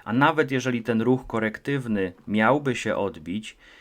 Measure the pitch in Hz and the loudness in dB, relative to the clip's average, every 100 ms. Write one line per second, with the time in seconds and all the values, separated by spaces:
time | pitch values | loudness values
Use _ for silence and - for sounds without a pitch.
0 | - 117 147 156 151 135 123 123 110 113 | -2 4 4 4 2 0 -2 -4 0 0
1 | 113 127 - 113 110 107 - 139 120 104 | 2 2 0 -2 -2 -4 -6 -4 -2 -2
2 | 95 - - 104 110 143 139 120 110 - | -2 -6 -4 2 4 4 0 -2 -2 -2
3 | 98 82 78 101 110 - - - | -2 -6 -8 -8 -8 -18 -20 -20